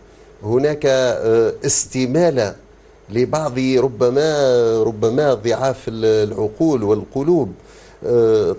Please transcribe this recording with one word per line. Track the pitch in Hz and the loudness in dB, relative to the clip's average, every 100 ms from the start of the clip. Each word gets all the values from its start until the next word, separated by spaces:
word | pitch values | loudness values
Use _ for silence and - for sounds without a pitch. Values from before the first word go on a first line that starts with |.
| - - - - | -20 -20 -20 -14
هناك، | 104 120 147 147 147 | -2 0 0 0 0
آه، | 131 127 107 113 113 110 - 110 | 2 0 0 0 2 2 -2 -2
استمالة | - - 131 127 147 175 135 101 76 - - - - - | -2 -2 -4 -2 0 0 0 -4 -6 -18 -20 -20 -20 -8
لبعض | 107 123 151 151 123 | -2 -2 -2 -4 -2
ربما، | 131 131 131 110 123 135 156 151 135 123 117 113 | 0 2 0 0 0 2 0 2 2 2 2 2
ربما | 110 107 107 127 147 | 0 0 -2 0 0
ضعاف | 120 113 110 135 127 - | 0 0 -2 -2 -4 -8
ال-، | 113 110 110 104 | -2 0 2 0
العقول | 104 107 - 160 131 | -2 -6 0 0 0
والقلوب. | 101 104 95 135 147 175 107 - - - - - - | 0 -2 -2 -4 0 0 0 -8 -20 -20 -20 -10 -2
آه، | 120 113 110 90 | 2 4 4 2